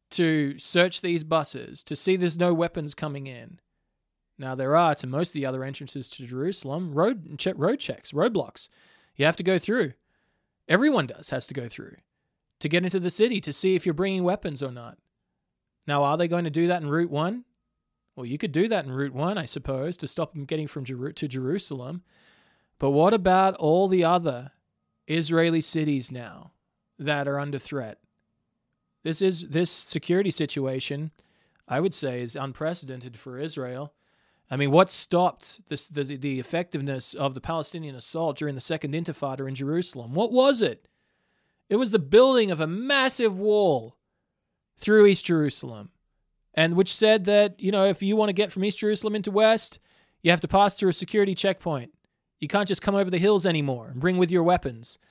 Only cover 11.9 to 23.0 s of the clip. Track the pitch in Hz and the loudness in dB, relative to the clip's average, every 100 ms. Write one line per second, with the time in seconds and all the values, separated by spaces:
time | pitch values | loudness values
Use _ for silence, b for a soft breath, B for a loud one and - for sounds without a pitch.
11.9 | - _ _ _ _ _ - 151 170 180 | -20 _ _ _ _ _ -6 0 0 0
12.9 | 190 175 - 226 220 - 139 190 185 185 | 0 -2 2 2 2 -2 0 2 2 0
13.9 | 151 196 190 180 202 185 139 135 123 117 | -2 -2 0 0 -2 -4 -6 -8 -10 -16
14.9 | - _ _ _ _ _ _ _ _ - | -20 _ _ _ _ _ _ _ _ -2
15.9 | 143 143 160 175 170 170 147 170 180 147 | 2 2 2 0 0 0 0 2 0 0
16.9 | 156 170 147 165 240 - _ _ _ _ | 0 0 0 -2 -4 -10 _ _ _ _
17.9 | _ _ - 120 143 214 147 220 214 135 | _ _ -12 -8 -6 -2 0 0 0 -2
18.9 | 131 143 127 165 208 160 - 127 131 151 | -4 -6 -4 -4 -4 -6 -6 -6 -4 -6
19.9 | 180 147 - 160 156 139 156 151 - 127 | -6 -8 -6 -6 -8 -6 -6 -6 -8 -10
20.9 | 127 139 - 151 131 127 185 - 139 123 | -8 -10 -8 -8 -4 -4 -4 -6 -8 -10
21.9 | 175 b b b b b b b - 139 | -12 b b b b b b b -4 2
22.9 | 143 | 4